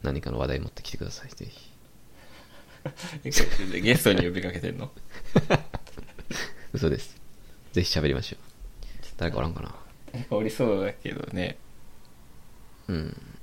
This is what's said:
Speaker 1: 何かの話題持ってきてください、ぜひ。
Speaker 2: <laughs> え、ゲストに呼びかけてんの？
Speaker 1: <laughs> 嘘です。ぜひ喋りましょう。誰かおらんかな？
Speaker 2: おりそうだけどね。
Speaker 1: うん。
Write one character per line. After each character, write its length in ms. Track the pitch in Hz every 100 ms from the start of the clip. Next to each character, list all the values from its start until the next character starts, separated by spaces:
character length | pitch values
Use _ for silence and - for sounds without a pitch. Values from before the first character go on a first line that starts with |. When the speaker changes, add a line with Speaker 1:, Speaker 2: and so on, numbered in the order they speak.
Speaker 1:
何 160 | 69 69
か 100 | -
の 80 | 60
話 80 | 67
題 120 | 67
持 80 | -
っ 40 |
て 120 | -
き 80 | -
て 60 | -
く 80 | -
だ 60 |
さ 140 | - -
い、 40 |
ぜ 180 | - -
ひ。 220 | - - - - - - - - - - - - - - - 175 156
Speaker 2:
<laughs> 0 |
え、 60 | 131 - - - 98 92
ゲ 140 | 98 160
ス 80 |
ト 80 | -
に 120 | 92 87
呼 60 |
び 100 | 90
か 100 | 90
け 80 | 90
て 120 | 90
ん 60 | -
の？ 140 | - - - - - - - 160 - -
Speaker 1:
<laughs> 920 | - - - - - - - - -
嘘 160 | - 82
で 100 | -
す。 160 | - - - - - - -
ぜ 120 | -
ひ 140 | 87 80
喋 100 | 73
り 60 |
ま 80 | 65
し 120 | -
ょ 20 | -
う。 40 | - - - - - - - -
誰 140 | 85
か 60 | -
お 40 |
ら 60 | 76
ん 60 |
か 80 | -
な？ 120 | - - - - - 120 -
Speaker 2:
お 140 | 107
り 80 | 110
そ 300 | - 123 98
う 40 | 98
だ 60 |
け 200 | 98 -
ど 120 | - -
ね。 240 | 92 - - - - - - - - - - - - - - -
Speaker 1:
う 60 |
ん。 240 | 85 80 - - -